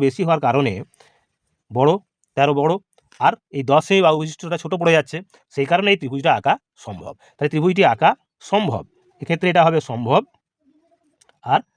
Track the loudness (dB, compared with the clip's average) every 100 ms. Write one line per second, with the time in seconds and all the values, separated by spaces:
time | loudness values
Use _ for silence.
0 | 2 0 -2 0 0 0 -2 -4 -12 _
1 | _ _ _ _ _ _ -8 0 0 0
2 | -6 _ _ -2 0 0 -2 -2 -8 _
3 | _ -2 -2 -2 _ -8 0 0 2 2
4 | 2 0 -4 -10 -10 -8 -6 -2 2 2
5 | 0 -8 -16 _ _ -6 0 0 2 -2
6 | -4 -4 0 0 0 -4 _ _ -16 -14
7 | -16 -20 _ -6 -4 -2 0 2 2 2
8 | 2 0 _ _ -4 -2 -2 -6 -10 _
9 | _ _ -6 -2 2 4 4 2 -4 -6
10 | 0 0 0 _ _ _ _ _ _ _
11 | _ _ _ _ -2 -2 -2